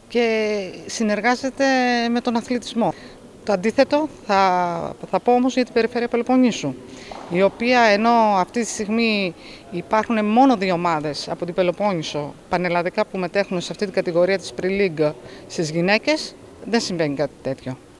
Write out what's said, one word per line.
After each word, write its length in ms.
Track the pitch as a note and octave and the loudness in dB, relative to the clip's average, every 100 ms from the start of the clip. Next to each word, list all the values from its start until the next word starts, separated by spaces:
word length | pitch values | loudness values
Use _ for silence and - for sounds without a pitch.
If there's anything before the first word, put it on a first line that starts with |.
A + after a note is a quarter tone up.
| - | -6
και 480 | A#3 A#3 A3 G#3+ G#3 F#3 - D#3+ | -2 0 0 -2 -2 -6 -12 -10
συνεργάζεται 760 | - A3 G#3 A3 B3 C4+ - C4+ C4 B3 A#3+ A#3 | -4 -2 0 0 0 -2 -2 0 2 2 0 0
με 80 | A#3+ | -2
τον 160 | A#3+ A#3 | -2 -2
αθλητισμό. 580 | A3 B3 - A3 G#3 - - - - - | -2 -6 -4 -2 -2 -2 -10 -20 -20 -12
Το 80 | - | -4
αντίθετο 540 | G3 G3+ A3 C4 D4 D#4 - - | -2 0 2 2 2 -2 -6 0
θα, 680 | G3 F#3+ F3+ F3 E3+ D3+ - - | 4 4 2 0 -2 -6 -10 -4
θα 100 | F#3+ | -2
πω 120 | - | 2
όμως 220 | B3 B3+ | 2 2
για 100 | B3+ | 0
την 80 | A#3+ | 0
Περιφέρεια 360 | A#3+ A3+ A#3 A#3 | 0 0 -2 -2
Πελοποννήσου, 680 | A#3 A#3 B3+ B3+ F#3 C#3+ B2 - - - - - | -2 2 4 4 2 -4 -8 -12 -18 -16 -16 -4
η 120 | F3 | 2
οποία, 380 | G3 - A#3+ B3 | 2 2 0 4
ενώ 300 | A#3 G3+ A3+ A#3+ G#3+ G3 | 4 4 4 4 4 2
αυτή 240 | F3+ A#3+ | 0 -2
τη 80 | A3 | -4
στιγμή 680 | - G3+ A3+ A3+ G#3 F#3 E3+ - - - | -4 -4 0 0 0 -2 -6 -16 -20 -12
υπάρχουν 540 | F3+ - A3 G#3+ A3+ | -10 -2 0 0 0
μόνο 320 | G#3 A3+ C#4 A3+ | 2 6 6 4
δύο 180 | F#3+ | 2
ομάδες 540 | E3+ F3 D#3+ D3+ C#3 - | 0 0 -2 -2 -6 -8
από 160 | - | -8
την 100 | F3 | -4
Πελοπόννησο 800 | F3 F3+ E3+ G#3 F3+ D3 D3+ C#3+ - - | 0 0 0 0 -2 -4 -6 -8 -10 -4
πανελλαδικά 580 | F3+ F3+ F3 F3 G3 G#3 | -2 0 0 0 -2 -2
που 120 | F#3+ | -2
μετέχουν 420 | F3+ G3 G3 F3+ | -2 -2 -2 -2
σε 80 | - | -6
αυτή 140 | E3+ | -6
την 100 | G3+ | -4
κατηγορία 440 | F#3 F#3 E3+ F3+ G3 | -2 0 2 2 0
της 140 | - - | -4 -6
Pre-League 520 | F#3 G3 G3 D3+ D3+ C#3+ - - - | -4 0 0 0 -2 -2 -14 -20 -12
στις 240 | - D#3 | -6 -4
γυναίκες, 640 | E3 F3 G#3+ D4 D#4 - - - - - | 0 2 2 2 -2 -4 -16 -20 -18 -4
δεν 100 | A3+ | -2
συμβαίνει 340 | A3+ F3 D#3 | -2 -2 -2
κάτι 180 | C#3 C#3+ - | -2 -4 -4
τέτοιο. 360 | C3 C3+ - C3 - - | -8 -6 -8 -10 -12 -10